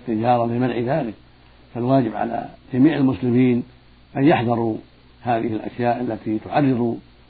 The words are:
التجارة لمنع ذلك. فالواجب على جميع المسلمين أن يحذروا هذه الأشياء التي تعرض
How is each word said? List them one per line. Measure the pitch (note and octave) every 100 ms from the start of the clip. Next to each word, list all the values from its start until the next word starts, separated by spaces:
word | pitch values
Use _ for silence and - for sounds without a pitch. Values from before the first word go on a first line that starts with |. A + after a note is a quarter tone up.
| B2
التجارة | G#2+ A#2 A#2+ A#2
لمنع | A#2+ B2+ A#2
ذلك. | A#2+ D#3 A#2+ G2 - - - - -
فالواجب | A#2 B2 C3+ A2+
على | G#2 A2+ A2+ - - -
جميع | B2+ D3+ C#3+
المسلمين | C3 A#2 B2 A#2+ B2+ A#2+ - - - - - C3+
أن |
يحذروا | C#3+ C3+ A#2 A2+ A2+ G#2+ - - _ -
هذه | B2+ A2+ A2+
الأشياء | G#2+ G2+ - A#2+ A#2+
التي | B2 G#2+ A2+ A2
تعرض | F#2 C#3+ C#3 A#2+ A#2+ A#2 - -